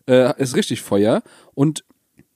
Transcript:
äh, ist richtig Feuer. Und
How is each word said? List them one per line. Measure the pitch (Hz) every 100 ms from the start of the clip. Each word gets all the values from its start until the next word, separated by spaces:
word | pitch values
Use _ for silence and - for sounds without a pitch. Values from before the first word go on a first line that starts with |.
| -
äh, | 127 123 -
ist | 135 143
richtig | 202 120
Feuer. | - 101 104 170 - - _
Und | - 147 151 - _ _ _ _